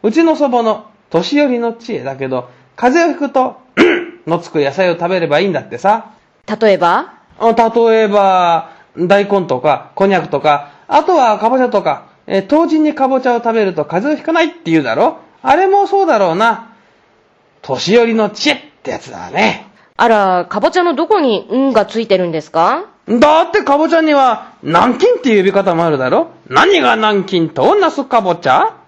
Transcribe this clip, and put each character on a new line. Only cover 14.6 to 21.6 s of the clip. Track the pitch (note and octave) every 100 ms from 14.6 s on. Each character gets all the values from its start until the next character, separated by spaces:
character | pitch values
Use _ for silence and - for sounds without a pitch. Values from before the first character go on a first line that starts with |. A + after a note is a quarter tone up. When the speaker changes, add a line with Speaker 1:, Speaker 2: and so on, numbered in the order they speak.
| -
Speaker 1:
言 | D#3+
う |
だ | C3 A#2
ろ？ | A#3+ D#4+ - _
あ | B3+ D4
れ | F#4+
も | G4 G4
そ | G4
う | F#4
だ | A#3
ろ | F#3
う | E3
な。 | A3+ G#3+ - _ _ _ _ _ _ _ _ _
年 | - C3 -
寄 | A3+ A#3
り |
の | A3+ G#3
知 | G#3 D4
恵 |
っ | C#4+ - _
て | -
や | -
つ | -
だ | - E2+
ね。 | - A3 - - _ _ -
Speaker 2:
あ | A#3
ら、 | G#3+ G3 F3+ F3
か | G#3
ぼ | C#4
ち | F4+
ゃ |
の | F4
ど | C4+ E4+
こ | G#4
に | C#4+ G3+ -
運 | A#3+